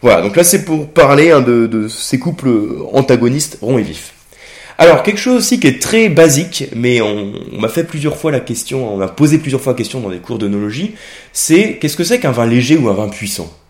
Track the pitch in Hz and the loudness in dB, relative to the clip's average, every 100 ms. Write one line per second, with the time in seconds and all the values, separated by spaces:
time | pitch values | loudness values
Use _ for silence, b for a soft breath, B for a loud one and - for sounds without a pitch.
0 | 123 92 95 202 175 196 - 156 147 - | 4 4 2 2 2 0 -2 -6 -2 2
1 | 143 143 160 151 123 120 113 113 107 - | 4 6 6 6 4 2 0 -2 -6 -8
2 | - 135 131 - 135 113 107 - - 127 | -6 -4 -4 -4 0 0 -2 -8 -2 0
3 | 135 127 120 135 156 - 107 127 101 78 | 2 2 2 -2 -6 -8 -4 -2 -2 -8
4 | - - _ B B B B B 165 156 | -16 -20 _ B B B B B 6 6
5 | - 202 - 247 240 - 151 127 - 220 | 2 -2 0 0 2 2 2 0 -2 2
6 | 226 151 165 139 180 - 139 113 120 120 | 2 6 4 4 -2 -8 -8 -4 0 0
7 | 107 104 101 107 - 101 107 165 165 156 | 0 -2 -8 -12 -14 -6 -4 -4 -6 -4
8 | 147 147 160 139 - 117 - 135 120 101 | -6 -4 -4 -4 -4 -8 -6 -6 -6 -4
9 | 95 - 147 151 156 131 131 127 110 131 | -6 0 2 2 0 -4 -2 -4 -4 -6
10 | 104 90 - 113 104 101 104 113 208 B | -8 -10 -10 -6 -4 -4 -4 -6 -8 B
11 | B B B - - 160 214 135 151 - | B B B -8 2 2 2 -2 -6 -4
12 | 170 247 151 120 117 117 127 156 120 98 | -2 0 0 0 2 2 2 2 2 -2
13 | 104 - 101 - 80 - _ | -4 -8 -10 -8 -12 -14 _